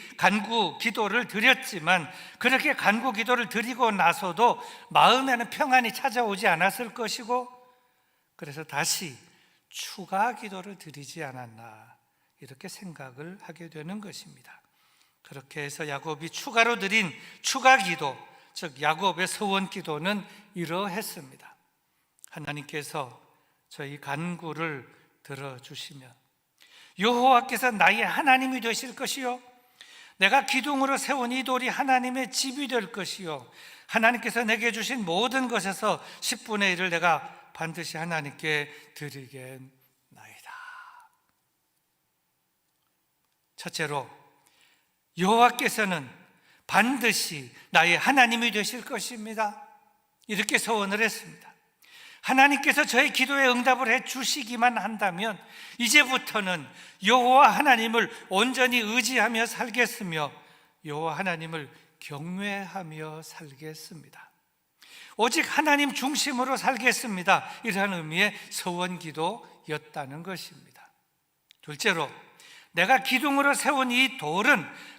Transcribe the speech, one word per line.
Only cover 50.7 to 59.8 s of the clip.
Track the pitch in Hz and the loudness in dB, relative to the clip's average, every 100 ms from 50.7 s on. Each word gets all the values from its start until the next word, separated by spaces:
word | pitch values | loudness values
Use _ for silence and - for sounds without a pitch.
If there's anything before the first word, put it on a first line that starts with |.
| 220 196 208 | 0 0 0
했습니다. | 220 - 175 156 - - _ _ _ - - - | 0 -2 -12 -20 -20 -20 _ _ _ -20 -20 -8
하나님께서 | - 262 277 285 285 285 | 2 6 6 6 2 2
저의 | 302 240 285 | 4 4 4
기도에 | - 254 277 262 | 2 0 4 4
응답을 | 247 254 247 240 | 4 4 2 2
해 | 247 | 0
주시기만 | - 262 233 302 226 240 240 226 | -2 -6 -4 -4 -6 0 2 2
한다면 | 196 214 202 175 226 190 - - - - | -4 -4 -4 -2 -4 -6 -14 -20 -14 -4
이제부터는 | 240 294 254 254 - 220 190 170 127 - - - 190 | 4 4 4 0 -2 -2 -2 -4 -6 -18 -20 -2 4
여호와 | 254 247 262 254 | 6 8 8 8
하나님을 | 190 294 233 226 226 190 - - | 6 4 4 2 0 0 -4 -2
온전히 | 190 247 254 254 240 | 2 2 2 2 2
의지하며 | 214 240 226 254 220 226 226 | 0 0 0 2 2 0 -2
살겠으며 | - 240 226 | -4 -4 0